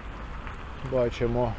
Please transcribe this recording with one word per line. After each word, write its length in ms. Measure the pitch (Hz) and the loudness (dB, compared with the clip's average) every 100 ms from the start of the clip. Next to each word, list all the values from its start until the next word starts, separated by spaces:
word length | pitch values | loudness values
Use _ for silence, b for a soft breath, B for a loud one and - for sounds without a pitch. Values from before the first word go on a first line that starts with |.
| - - - - - - - - 135 | -8 -8 -8 -8 -8 -8 -8 -8 0
Бачимо 640 | 127 120 - 120 120 120 | 4 4 4 2 4 2